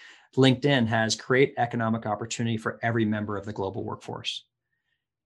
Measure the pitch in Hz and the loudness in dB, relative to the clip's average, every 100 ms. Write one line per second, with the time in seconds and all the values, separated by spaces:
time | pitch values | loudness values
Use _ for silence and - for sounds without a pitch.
0 | - - _ - 131 123 147 139 113 117 | -20 -20 _ 4 6 6 2 2 2 2
1 | 110 - - 131 143 - 120 123 113 113 | 0 -2 0 4 4 2 -4 -2 -2 -2
2 | 110 104 113 - 117 113 113 - 117 113 | -2 -6 -6 -4 -2 -2 -4 -4 -2 2
3 | 110 107 104 101 104 107 95 107 104 - | 2 0 -4 -6 -6 -6 -6 -6 -8 -10
4 | - - - - _ _ _ _ _ _ | -10 -10 -8 -10 _ _ _ _ _ _
5 | _ _ | _ _